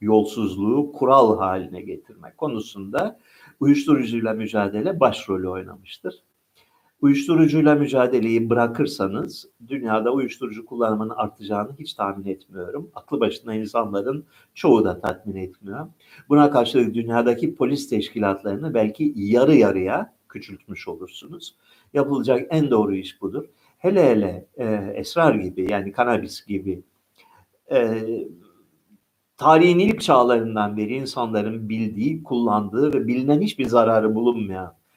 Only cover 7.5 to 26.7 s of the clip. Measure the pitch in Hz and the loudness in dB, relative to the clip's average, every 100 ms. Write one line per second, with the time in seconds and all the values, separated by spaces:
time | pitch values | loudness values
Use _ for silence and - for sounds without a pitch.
7.5 | 156 147 147 139 131 123 127 113 113 113 | 4 4 4 2 2 2 2 2 0 2
8.5 | 120 117 117 147 - 95 107 - - - | 2 2 0 -4 -2 -4 -4 -8 -12 -20
9.5 | _ 117 135 117 110 113 135 123 - 123 | _ -12 -8 -2 -2 0 -2 -4 -6 -10
10.5 | 107 113 120 113 107 110 117 110 - 101 | -10 -10 -4 -2 -2 -4 -6 -8 -8 -8
11.5 | 104 107 139 147 - 98 98 98 95 _ | -6 -6 -10 -14 -6 -6 -6 -10 -10 _
12.5 | 95 87 143 160 - - 147 110 - 117 | -14 -12 -12 -14 -18 -8 -2 -2 -4 -8
13.5 | 110 107 117 107 98 107 147 - _ _ | -8 -6 -4 -4 -4 -6 -8 -10 _ _
14.5 | - 165 117 98 87 - 90 104 95 92 | -2 4 4 4 -2 -6 -8 -10 -10 -12
15.5 | - 98 117 - _ _ - - 143 143 | -14 -14 -12 -14 _ _ -14 2 4 6
16.5 | 139 117 131 113 110 113 117 120 117 - | 4 2 2 0 -2 -2 0 0 0 -2
17.5 | - 127 139 - 107 104 117 101 95 104 | -2 -2 -2 -4 -4 -4 -2 -2 -2 -4
18.5 | 98 156 120 107 - 151 113 101 120 135 | -6 -4 0 0 0 -4 -2 0 4 6
19.5 | 139 104 95 92 143 220 _ _ 107 - | 6 4 2 -2 -4 -6 _ _ -18 -18
20.5 | 92 - 92 - 82 90 - - 85 - | -20 -16 -16 -12 -12 -14 -18 -18 -18 -20
21.5 | _ _ _ _ 147 139 135 117 123 98 | _ _ _ _ -2 0 0 2 0 0
22.5 | 160 139 113 101 95 - - 95 127 - | 0 2 2 2 -2 -8 -10 -8 -8 -12
23.5 | _ _ _ 185 196 147 110 98 90 - | _ _ _ 0 4 4 4 0 -4 -12
24.5 | - 117 107 101 - - 170 160 110 92 | -8 -4 -4 -6 -8 -6 2 2 2 -2
25.5 | 92 92 101 98 113 120 123 - - - | -4 -4 -2 -4 -2 0 0 -4 -12 -8
26.5 | 98 98 | -8 -6